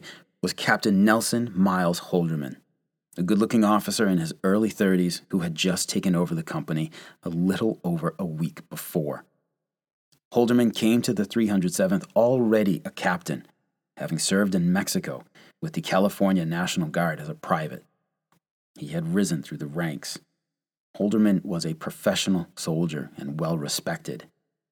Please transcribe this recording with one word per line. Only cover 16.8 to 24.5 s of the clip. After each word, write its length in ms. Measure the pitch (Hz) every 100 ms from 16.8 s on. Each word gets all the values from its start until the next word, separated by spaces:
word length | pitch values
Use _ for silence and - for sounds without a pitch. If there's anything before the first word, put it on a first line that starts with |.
| 78
Guard 320 | 85 85 76
as 80 | 76
a 80 | 76
private. 480 | - 85 78 64 _ _ _ _ _ _ _ _ _ -
He 80 | 147
had 260 | 165 165
risen 300 | 175 190 -
through 140 | - 76
the 100 | 73
ranks. 520 | 78 82 71 - - _ _ _ _ _ _ _ -
Holderman 460 | 101 110 107 85
was 220 | - 170 -
a 80 |
professional 720 | 165 - - - - - 92 85 -
soldier 560 | - 80 85 76 - -
and 240 | 71 73
well-respected. 840 | 80 - - - - 165 - - - _ _